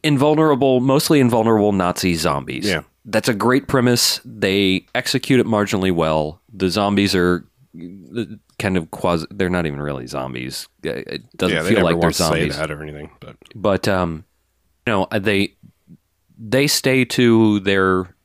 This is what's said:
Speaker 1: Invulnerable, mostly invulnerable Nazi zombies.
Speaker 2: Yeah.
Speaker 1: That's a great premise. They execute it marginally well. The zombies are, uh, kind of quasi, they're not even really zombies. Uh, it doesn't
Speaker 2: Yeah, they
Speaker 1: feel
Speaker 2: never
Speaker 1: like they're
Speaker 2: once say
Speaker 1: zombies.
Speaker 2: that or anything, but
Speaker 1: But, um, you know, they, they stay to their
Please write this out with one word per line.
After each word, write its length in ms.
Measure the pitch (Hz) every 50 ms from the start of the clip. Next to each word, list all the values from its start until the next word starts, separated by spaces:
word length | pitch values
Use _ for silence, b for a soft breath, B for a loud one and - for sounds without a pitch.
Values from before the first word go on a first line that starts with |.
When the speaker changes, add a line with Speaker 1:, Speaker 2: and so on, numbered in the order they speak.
Speaker 1:
Invulnerable, 760 | - 151 147 127 135 151 156 151 160 156 147 123 139 135 131 127
mostly 400 | 123 135 135 151 - - 165 143
invulnerable 520 | 131 120 120 117 110 113 113 107 101 104
Nazi 420 | 101 95 90 90 90 - - 92 85
zombies. 500 | 80 78 82 71 71 65 - 65 64 92 104
Speaker 2:
Yeah. 140 | 90 76 - _ _ _ _
Speaker 1:
That's 240 | 104 101 110 - -
a 60 | 117
great 340 | 98 95 120 127 139 135 -
premise. 520 | - 135 120 123 120 117 - - - - _
They 640 | 123 117 107 101 98 95 101 98 95 95 92 - _ _
execute 440 | 123 123 - - 127 - - 135 123
it 60 | -
marginally 460 | 110 113 104 104 98 - 95 95 95
well. 500 | 90 82 80 80 78 78 76 76 80 _ _ _
The 160 | 113 95 95 92
zombies 440 | 82 107 101 101 104 101 101 98 95
are, 320 | 92 87 90 90 87 - _ _ _ _ _ _ - 82 87 95 98 85 - 87
uh, 80 | 120 107 - 110 107 _ _ _ -
kind 180 | - 98 92
of 140 | 90 80 -
quasi, 360 | - - - 90 87 82 76 -
they're 180 | - 101 95 90
not 180 | 90 90 85
even 140 | 78 71 71
really 260 | 73 73 69 65 62 62
zombies. 600 | 69 67 65 65 62 62 64 65 - - - _ _ _ -
Uh, 60 | -
it 320 | - - - - 69 69 - _ _
doesn't 200 | - 92 90 95
Speaker 2:
Yeah, 60 | 80
they 60 | 80 95
Speaker 1:
feel 60 | 117 104
Speaker 2:
never 60 | 90
Speaker 1:
like 100 | 85 82
they're 120 | 85 85 82
Speaker 2:
once 80 | 78
say 80 | - 87
Speaker 1:
zombies. 320 | 80 80 80 85 76 71 76
Speaker 2:
that 120 | 78 78
or 120 | 76 73
anything, 280 | 78 76 73 73 76 78 _ _
but 160 | - 76 69 _ _ _ -
Speaker 1:
But, 320 | 110 92 104 98 95 - 110
um, 360 | 98 92 90 85 80 78 - _ _ _ _ _ _ _ _ _ _ _ _
you 60 | 120
know, 140 | 110 98 95 -
they, 420 | - 107 95 107 101 98 101 - _ _ - - _ _ _ _ - _ _ _ _ _ _ _ _ -
they 280 | 113 107 113 131 143
stay 380 | 147 - - - 135 131 131 127
to 540 | - - - 123 120 113 113 113 107 104 101
their 540 | 95 98 98 95 95 95 92 92 92 92 _ _